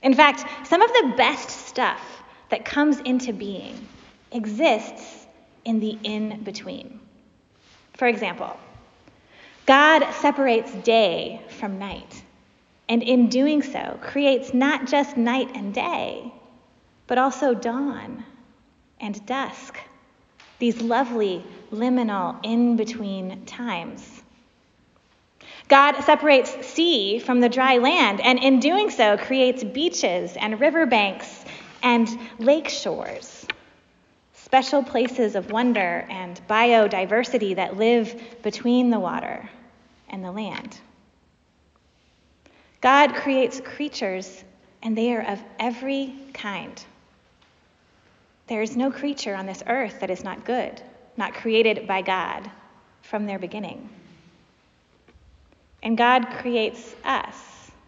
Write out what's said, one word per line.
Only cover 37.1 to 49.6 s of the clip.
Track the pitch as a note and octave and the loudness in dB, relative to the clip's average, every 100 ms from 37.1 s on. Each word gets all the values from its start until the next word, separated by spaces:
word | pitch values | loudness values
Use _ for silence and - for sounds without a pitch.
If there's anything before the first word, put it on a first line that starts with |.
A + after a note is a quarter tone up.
| G#3+ B3 B3 G#3 F#3 | 0 0 -2 0 -2
that | F#3 G3 | -2 0
live | A3+ A#3+ G#3+ - - - | 2 2 0 -8 -18 -10
between | G#3+ G#3 A#3+ B3 B3 | -8 -4 0 2 2
the | A3 | 2
water | F3+ E3 - - - - - _ _ _ _ | -2 -4 -6 -10 -14 -20 -20 _ _ _ _
and | F#3+ | -12
the | F#3 | -10
land. | F#3+ G#3+ D#3 A#3+ - - _ _ _ _ _ _ _ _ _ _ _ _ _ _ _ _ _ _ _ | -8 -8 -10 -14 -18 -20 _ _ _ _ _ _ _ _ _ _ _ _ _ _ _ _ _ _ _
God | B3+ C#4 D4 | 4 6 6
creates | - - C4+ B3+ - | 2 -2 0 0 -2
creatures, | - - D4 - G#3 F#3 F#3+ - - _ _ _ | -14 -10 -8 -6 -6 -6 -10 -16 -20 _ _ _
and | A3+ A3 | -6 -2
they | A#3 | 0
are | A#3 | -2
of | - G3+ - - | -4 -8 -10 -6
every | A3+ A#3+ C4 C#4 C4+ - - | -6 -6 -6 -4 -6 -10 -18
kind. | - G#3+ F#3+ D3+ - - _ _ _ _ _ _ _ _ _ _ _ _ _ _ _ _ | -14 -10 -10 -12 -18 -20 _ _ _ _ _ _ _ _ _ _ _ _ _ _ _ _
There | A3+ | -4
is | A3 A#3+ | -4 -2
no | C4+ | -2
creature | B3+ D4 C#4 - | -2 -6 -6 -8
on | G3 F#3+ | -8 -8
this | F#3 | -12